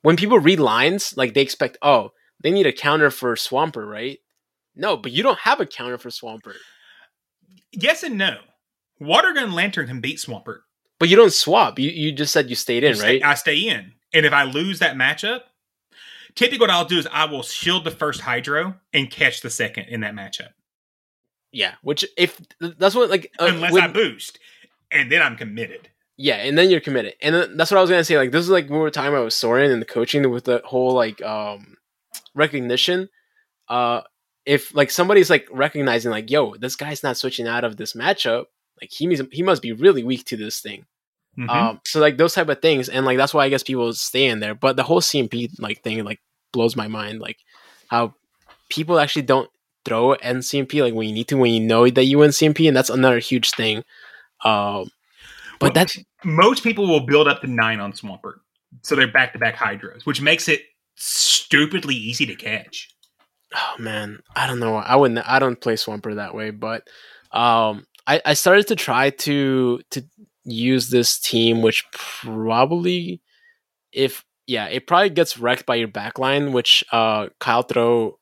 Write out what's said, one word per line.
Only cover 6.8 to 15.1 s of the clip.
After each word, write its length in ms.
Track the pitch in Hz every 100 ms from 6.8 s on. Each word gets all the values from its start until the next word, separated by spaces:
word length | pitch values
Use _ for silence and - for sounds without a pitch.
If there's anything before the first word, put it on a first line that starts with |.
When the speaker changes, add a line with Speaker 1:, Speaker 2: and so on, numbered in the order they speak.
| _ _ _ _ _ _ _ _ _
Speaker 2:
Yes 320 | 208 233 330
and 120 | 339 208
no. 220 | 190 113 _ _ _ _ _ _
Water 320 | 147 220 370
Gun 200 | 294 233
Lantern 360 | 170 196 180 127
can 120 | 127
beat 180 | 131 151
Swampert. 420 | - 110 - - _ _ _ _
Speaker 1:
But 80 | 170
you 80 | 202
don't 160 | 220
swap. 460 | - - 208 143 107
You, 100 | 139
you 220 | 165 151
just 200 | 139 147
said 160 | 156 131
you 80 | 120
stayed 280 | - 131
in, 60 | 143
Speaker 2:
You 40 |
stay, 260 | 110 107 131
Speaker 1:
right? 40 |
Speaker 2:
I 100 | 147
stay 240 | 143 - 147
in. 340 | 214 120 92 _ _
And 120 | 165
if 80 | 151
I 120 | 143
lose 340 | 135 139 190 180
that 180 | 165 131
matchup, 460 | 131